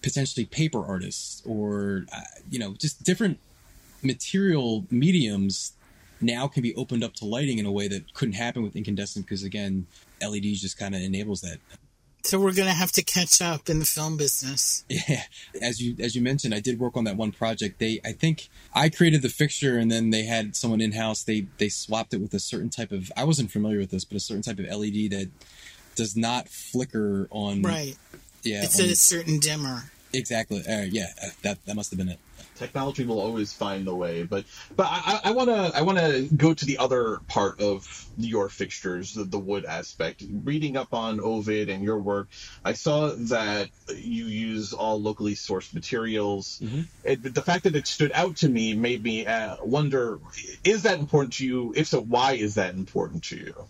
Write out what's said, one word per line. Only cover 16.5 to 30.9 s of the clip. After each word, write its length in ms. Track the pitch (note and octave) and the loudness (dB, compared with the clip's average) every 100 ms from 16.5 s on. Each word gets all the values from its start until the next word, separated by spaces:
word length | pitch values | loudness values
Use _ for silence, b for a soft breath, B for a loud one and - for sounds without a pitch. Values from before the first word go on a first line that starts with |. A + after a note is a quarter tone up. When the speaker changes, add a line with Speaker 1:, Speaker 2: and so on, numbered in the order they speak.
Speaker 1:
I 80 | G#2 | 0
did 180 | A#2+ A#2 | 0 0
work 180 | B2 B2 | -2 0
on 80 | |
that 120 | A2 G2+ | 0 0
one 160 | G#2+ | -2
project. 460 | - A2+ A2 G#2 - | 0 -2 0 -4 -2
They, 220 | A2 A2+ | -2 -2
I 80 | - | -6
think 360 | - E3 D#3 - b b | 0 2 2 -6 b b
I 160 | - D#3 | 4 4
created 320 | - E3+ D#3 | 6 6 6
the 80 | B2 | 2
fixture 480 | - D3 - C#3 A#2+ | 2 0 2 2 4
and 120 | A2+ | 4
then 200 | A2+ A2+ | 4 4
they 140 | A2 | 2
had 300 | A2 A2+ G#2+ - | 2 0 0 -2
someone 240 | A#2 A2 | 0 2
in-house. 420 | A2 A2 A2 G#2+ | 2 0 -2 -2
They, 240 | - G#2+ F#2+ - | 0 0 -2 -2
they 100 | G#2 | -2
swapped 440 | - - A2 A2+ | -2 -2 -2 -2
it 80 | G#2+ | -4
with 140 | G#2+ | -2
a 60 | G2+ | -4
certain 280 | - A#2 A#2 | -4 -6 -6
type 240 | - G#2+ | -6 -6
of, 180 | G2 F#2 - | -6 -6 0
I 80 | |
wasn't 260 | C#3 C#3+ A2 | 2 2 2
familiar 280 | G#2+ G#2+ G#2 | 0 2 0
with 120 | F#2+ | 0
this, 140 | F#2+ | -4
but 120 | - G#2 | -4 -6
a 40 | |
certain 220 | - G#2 | -4 -4
type 160 | A#2 G2+ | -4 -6
of 80 | - | -6
L 160 | G#2 | -4
E 60 | G#2 | -2
D 180 | G2+ G#2+ | 0 -2
that 220 | G2 F#2+ - B B B B B | -2 -6 -12 B B B B B
does 220 | - A2 G#2+ | -6 -2 0
not 320 | A2+ B2 - | 0 0 -4
flicker 800 | - - B2+ B2+ A2 G#2 G2 F#2+ | -14 -6 -4 -2 0 0 0 -2
on. 320 | G#2+ G2+ G2+ | -4 -2 0
Speaker 2:
Right. 340 | E3+ D#3+ C#3+ C3+ - - - - | 0 0 -4 -10 -20 -20 -20 -8
Speaker 1:
Yeah, 220 | A2+ G#2 | -4 -2
Speaker 2:
It's 140 | - G3 | 2 4
Speaker 1:
on 80 | F3+ | 6
Speaker 2:
a 100 | E3+ | 6
certain 420 | - E3+ E3 D3+ | 6 4 2 2
dimmer. 520 | D3+ D3+ C#3 B2 - - - | 2 0 -4 -6 -10 -20 -6
Speaker 1:
Exactly. 480 | C3 A2+ A2+ A2+ G2+ G#2 | -4 0 -2 0 -4 -2
Uh, 160 | A2 | -2
yeah, 300 | G2 | 0